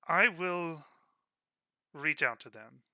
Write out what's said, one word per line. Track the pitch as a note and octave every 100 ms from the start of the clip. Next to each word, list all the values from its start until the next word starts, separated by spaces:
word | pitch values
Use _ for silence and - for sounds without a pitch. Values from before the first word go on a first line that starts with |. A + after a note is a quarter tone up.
| -
I | E3 A3+
will | E3+ F3+ F3 E3+ D#3+ D3 _ _ _ _ _ _ _ _ _ _
reach | D3+ D3 D3
out | C3+ A#2
to | C3
them. | G#2+ A2+ C3 _